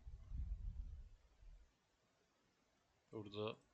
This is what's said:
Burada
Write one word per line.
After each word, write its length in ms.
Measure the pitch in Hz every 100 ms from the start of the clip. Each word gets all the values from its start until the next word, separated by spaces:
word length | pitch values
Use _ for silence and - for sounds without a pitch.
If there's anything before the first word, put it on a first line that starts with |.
| - - - - - - - - - - - - - - - - - - _ _ _ - - _ - _ _ _ _ - -
Burada 460 | 113 104 101 107 127 -